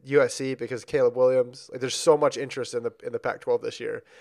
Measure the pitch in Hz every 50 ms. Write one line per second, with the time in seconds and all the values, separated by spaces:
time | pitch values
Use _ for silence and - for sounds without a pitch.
0 | - 135 139 143 135 123 - - 139 135 131 131 131 117 131 113 - - - 143
1 | 131 123 120 127 127 127 131 127 123 123 123 - - - - 127 123 127 - -
2 | - 170 151 147 147 139 - 113 139 131 - - 98 - - 120 117 117 - _
3 | - 123 117 117 - 123 - - - - 120 120 120 117 - - 120 110 107 113
4 | - _ _ -